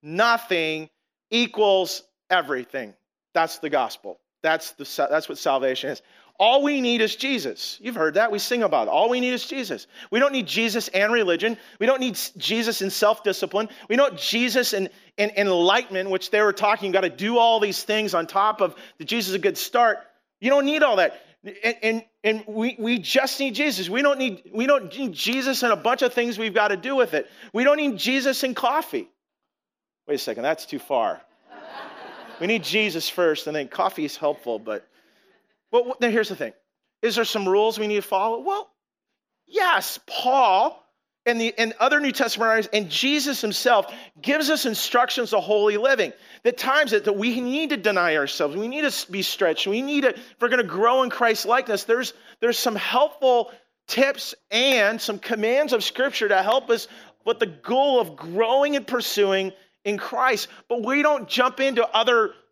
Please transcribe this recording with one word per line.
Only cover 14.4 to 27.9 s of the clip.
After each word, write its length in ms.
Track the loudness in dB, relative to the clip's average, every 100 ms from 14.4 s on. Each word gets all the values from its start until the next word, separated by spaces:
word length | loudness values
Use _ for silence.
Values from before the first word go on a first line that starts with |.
| 0 0 0
and, 180 | -2 -4 -8 _ -4
and 160 | -2 0
enlightenment, 720 | 2 4 4 4 0 -4 -2
which 220 | -4 0
they 100 | 2
were 120 | 2
talking, 340 | 2 0 0 0
you 60 |
gotta 160 | 0 0
do 280 | -2 0 4
all 220 | 4 4
these 240 | 0 -2
things 300 | -2 -2 0
on 120 | -2 -2
top 360 | 0 0 2
of 140 | -2 -2 -18 _
the 40 |
Jesus 260 | -6 -4 -2
is 60 | -2
a 40 |
good 180 | -2 -2
start. 400 | -2 2 2 2 -6 _ _ _
You 100 | 0
don't 160 | 2 2
need 160 | 2
all 140 | 2 4
that. 260 | 2 -2 -14 _
And, 320 | -18 -6 -4 -2
and, 220 | -2 -2 -6 _
and 200 | -2 -2 -4
we, 300 | -4 -4 -4
we 200 | -2 -2
just 380 | 0 0 0 -2
need 120 | -4
Jesus. 360 | -2 -2 -2 -4
We 120 | 0
don't 160 | 0 0
need, 320 | -2 -6 -8
we 120 | -4 2
don't 320 | 2 0 -8
need 140 | -8
Jesus 500 | -4 -4 -2 -2 -2
and 100 | 0
a 40 | 0
bunch 260 | 0 0
of 100 | 0
things 240 | 0 -2 -4
we've 140 | -2
gotta 240 | 0 0 0
do 180 | -2 0
with 180 | 2
it. 160 | 0 -6 -12 -8
We 140 | 0 4
don't 120 | 4
need 200 | 0